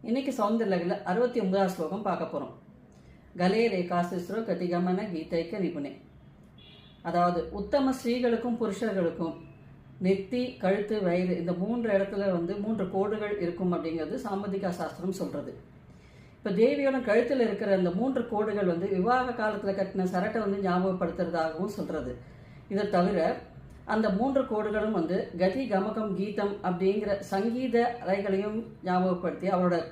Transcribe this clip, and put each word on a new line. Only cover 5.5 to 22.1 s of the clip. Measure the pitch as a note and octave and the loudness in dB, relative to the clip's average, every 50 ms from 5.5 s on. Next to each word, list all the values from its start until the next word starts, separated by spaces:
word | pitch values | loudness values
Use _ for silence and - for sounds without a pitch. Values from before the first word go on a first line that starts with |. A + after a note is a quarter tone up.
| - G#3 | -4 -2
நிபுணே." | F#3 D#3 - D3 C#3 C#3 - - - - - - - - - - - - - - - - - - - - - - - | -2 -2 -2 -4 -6 -8 -8 -12 -20 -20 -20 -20 -20 -20 -20 -20 -20 -20 -20 -20 -20 -20 -20 -20 -20 -20 -20 -10 -6
அதாவது, | E3+ E3+ F3 F3 F3 F3 E3+ - - - | 0 2 4 4 4 4 2 -2 -2 -4
உத்தம | G3+ G3+ G3+ - C#4+ C4 C4 B3+ - - | -6 -4 2 2 4 4 4 2 0 0
ஸ்ரீகளுக்கும் | A#3 A#3+ B3+ B3 A#3+ A#3 A3+ - A#3+ A#3 A3+ | 0 0 2 2 2 2 2 0 -2 -2 0
புருஷர்களுக்கும் | A#3 G3 G3 - B3 G#3+ G3 F#3+ F3 E3 - - E3 E3 D#3 - - - - - - - - - - - - - F#3 | -2 -2 -2 -2 -2 0 0 2 0 0 0 -2 -4 -4 -4 -8 -14 -18 -20 -20 -20 -20 -20 -20 -20 -20 -10 -2 2
நெத்தி, | F#3 G3 G3 F#3+ - - B3 B3 B3 - - | 2 2 2 0 -4 -2 -2 -2 -2 -4 -2
கழுத்து, | - F#3 G3 G#3+ G3+ - A3 G#3+ G3 | 0 2 2 2 0 0 0 0 2
வயிறு, | F3 E3+ F3+ F#3 F3+ F3+ F3 | 2 2 2 2 2 0 0
இந்த | E3+ F3 F3 | 0 -2 -2
மூன்று | E3+ F#3 G#3+ A#3 A#3+ A3+ A3 G3+ | -2 0 -2 -2 -2 0 2 2
இடத்துல | G3 G3 G3 G#3 G3 G3+ G3 F#3 | 2 2 2 -2 -2 0 0 0
வந்து | E3+ E3+ F3 G3+ | 0 0 -2 -2
மூன்று | G3+ G#3 G#3+ A3+ G3 F#3 F3 | -4 -2 -2 -2 -2 -2 -2
கோடுகள் | - F#3+ G3+ G#3+ A3 G#3+ G#3+ G3+ G#3 - | 0 0 0 0 0 -2 -2 -4 -2 -2
இருக்கும் | F3 E3+ F3 - F#3+ F3+ F3 | -2 -4 -2 -2 0 0 0
அப்படிங்கிறது | D#3+ D3+ E3 D#3+ E3 D#3 D3 G#3 C4 - | 0 -2 -2 -4 -4 -4 -4 -6 -6 -4
சாமுத்திரிகா | G#3+ F#3+ G3 G3+ G3+ F#3 G3 G3+ F#3 | -4 -4 -4 -4 -4 -4 -2 -2 -4
சாஸ்திரம் | E3+ - E3+ D3+ - - E3+ F#3+ F3+ | -4 -4 -6 -6 -6 -6 -4 -4 -4
சொல்றது. | - F3 C#3 - - - - - - - - - - - - - - - - - - - - - | -4 -4 -6 -6 -6 -8 -8 -12 -14 -16 -20 -20 -20 -20 -20 -20 -20 -20 -20 -20 -20 -20 -20 -20
இப்ப | - - G#3+ | -10 -6 -2
தேவியோட | G3 F#3 A3+ C4 C#4+ C#4+ C#4 C4+ C4 C4 | 4 4 6 6 6 4 2 2 2 0
கழுத்துல | A#3 G#3 G#3 A3+ B3 A#3+ C#4+ C4 | 0 4 4 4 4 4 2 2
இருக்கிற | A#3 G#3 G3 G3+ A3 G3+ G3 | 2 0 0 -2 2 2 4
அந்த | F#3 F3+ F3 | 4 4 2
மூன்று | F3 G3 A#3 C4+ C4 B3+ A#3 - | 2 2 0 0 0 -2 -2 -2
கோடுகள் | A3+ G#3 G#3+ G#3+ G3 G#3 G3 | 0 0 0 0 0 2 2
வந்து | F3+ E3+ E3+ F3+ G3+ | 2 2 0 0 0
விவாக | F#3+ F3+ F#3 A3+ B3 B3+ B3+ B3+ | 0 2 4 4 4 2 2 0
காலத்துல | A#3 A#3+ G#3+ G#3+ G#3 G3+ G3+ | -2 -2 -2 -2 -2 -2 -2
கட்டின | G3 F#3+ G3+ F#3+ F#3 - F#3+ F#3 F3+ F#3 | -2 -2 -2 -2 -2 0 -2 -2 0 0
சரட்டை | F3+ F3+ G#3+ - A#3 | 0 -2 0 -2 0
வந்து | G#3+ G3 G3 G3 G3 F#3 | 0 0 0 0 0 2
ஞாபகப்படுத்துறதாகவும் | F3 F#3 F#3 F#3+ F3+ F3+ F#3 E3 E3 - F3+ E3 E3 E3+ D#3+ D#3+ D#3 D#3+ F#3 | 2 2 2 2 0 0 -2 -2 -2 -2 -4 -2 0 0 -2 -2 -2 -4 -4
சொல்றது. | G#3+ G#3 - D#3+ - D#3 D3+ B2+ B2+ | -4 -4 -6 -6 -4 -4 -6 -6 -6